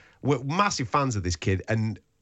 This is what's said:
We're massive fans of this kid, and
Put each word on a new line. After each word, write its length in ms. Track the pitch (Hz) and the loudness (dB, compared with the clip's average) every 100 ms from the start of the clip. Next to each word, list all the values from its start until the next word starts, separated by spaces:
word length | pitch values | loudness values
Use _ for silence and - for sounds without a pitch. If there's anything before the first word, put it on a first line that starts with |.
| - _ | -20 _
We're 200 | 127 120 | -2 0
massive 460 | 139 175 202 - 120 | 0 0 0 0 0
fans 260 | 147 135 | 0 2
of 80 | 104 | 0
this 140 | 90 87 | -2 -2
kid, 260 | 101 95 - | 0 0 0
and 320 | 113 110 101 _ _ | 0 0 -4 _ _